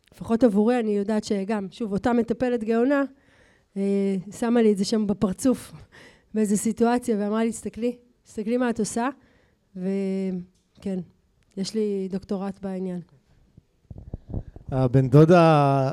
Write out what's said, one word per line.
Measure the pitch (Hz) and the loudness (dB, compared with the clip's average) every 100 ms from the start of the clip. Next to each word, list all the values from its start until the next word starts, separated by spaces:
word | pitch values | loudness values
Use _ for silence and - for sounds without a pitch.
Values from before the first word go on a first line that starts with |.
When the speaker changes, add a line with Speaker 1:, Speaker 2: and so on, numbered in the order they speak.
| _ | _
Speaker 1:
לפחות | - - 226 | -18 -4 2
עבורי, | 247 196 214 247 | 4 4 2 2
אני | 220 202 | 0 -2
יודעת | 202 214 | 0 -2
שגם, | 208 208 190 214 196 | -2 -4 -2 -6 -6
שוב, | - 226 | -8 -6
אותה | 196 247 | -2 0
מטפלת | 240 233 233 254 247 | 0 0 -2 -2 -2
גאונה, | 214 226 247 285 269 - _ _ _ _ _ 196 | -2 0 2 2 -2 -8 _ _ _ _ _ -4
אה, | 196 196 196 196 208 | -2 0 0 -2 -6
שמה | - 233 240 | -6 0 4
לי | 226 | 4
את | 196 | 2
זה | 202 | 0
שם | 220 208 | 0 -2
בפרצוף, | 202 208 185 269 240 - - - - - _ _ | -2 -2 0 0 0 -4 -20 -20 -20 -20 _ _
באיזה | 214 208 202 | -2 0 0
סיטואציה, | 226 214 233 247 247 208 | 0 0 2 2 0 -2
ואמרה | 208 220 | 0 -2
לי, | 233 | -2
"תסתכלי, | 220 208 214 240 247 _ _ | -4 -10 -6 -6 -6 _ _
תסתכלי | _ - 214 247 | _ -8 -4 0
מה | 247 | 0
את | 226 | -2
עושה", | 208 233 247 285 _ _ _ _ _ 190 | -2 -2 -4 -6 _ _ _ _ _ -8
וכן, | 185 196 196 190 190 180 180 _ _ _ 202 185 170 _ _ _ _ - | -4 -2 -2 -4 -4 -6 -10 _ _ _ -6 -6 -8 _ _ _ _ -10
יש | 190 | -6
לי | 220 214 196 190 | -4 -2 -4 -4
דוקטורט | 185 - 196 196 190 | -8 -6 -6 -6 -8
בעניין. | 196 190 185 180 165 139 _ _ _ - _ _ _ - - - - - - - - | -8 -6 -6 -8 -12 _ _ _ _ -20 _ _ _ -20 -14 -16 -10 -12 -12 -18 -6
Speaker 2:
הבן | 131 131 127 131 | -2 2 2 6
דוד | 139 160 | 6 8
ה-, | 180 165 151 143 139 135 | 8 8 6 4 2 0